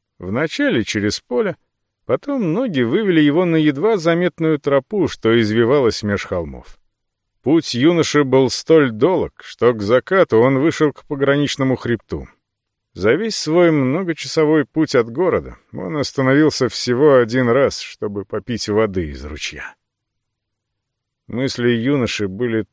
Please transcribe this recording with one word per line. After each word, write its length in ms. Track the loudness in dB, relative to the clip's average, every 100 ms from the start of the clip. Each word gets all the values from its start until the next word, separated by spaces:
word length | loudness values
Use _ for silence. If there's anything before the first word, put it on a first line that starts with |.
| _ -14
Вначале 640 | -6 -4 -4 -2 0 0
через 360 | -2 -2 -2 -4
поле, 360 | -4 -2 -2 -6 _ _ _ _ -4
потом 460 | -4 -2 -4 -2
ноги 280 | -2 -2 -2
вывели 400 | 0 0 2 2
его 240 | 2 2
на 120 | 0 2
едва 400 | 0 0 0 0
заметную 600 | 0 0 -2 -2 -2 -2
тропу, 480 | 0 -2 -2 -2 -4
что 300 | -2 2 2
извивалась 640 | 2 2 2 2 2 0
меж 200 | -4 -4
холмов. 540 | -4 -6 -8 -12 -20 -20 _ _ _ _ _ _
Путь 320 | 0 0 0
юноши 500 | 0 2 2 2 0
был 240 | 2 2 2
столь 440 | 0 4 4 4
долг, 500 | 2 0 0 -4 -8
что 320 | -20 -2 0
к 80 | 0
закату 560 | 2 0 2 0 2 4
он 220 | 4 2
вышел 320 | 0 0 0
к 120 | -2
пограничному 720 | -8 -2 0 2 0 -2 -2 -2
хребту. 520 | -2 -6 -6 -10 -12 _ _ _ _ _ _
За 180 | -2 0
весь 220 | 2 0 -6
свой 360 | -2 2 4
многочасовой 920 | 4 0 -2 -4 -8 -6 0 2 2
путь 300 | 0 -2 0
от 160 | 0 0
города 480 | -2 0 0 -4 -12 _
он 240 | -12 -8 -6
остановился 720 | -6 -2 2 4 2 2 -2
всего 480 | -4 -4 2 6 6
один 320 | 4 0 2
раз, 320 | 2 2 -2
чтобы 440 | -12 -10 -8 -8
попить 440 | -8 -10 -8 -8 -2
воды 420 | 0 0 -2 -6
из 140 | -8
ручья. 500 | -12 -12 -12 -12 -16 -20 _ _ _ _ _ _ _ _ _ _ _ _ _ _ -12
Мысли 440 | -6 -4 0 0
юноши 580 | 0 0 0 -2 -4 -6
были 360 | -4 -2 -2 -4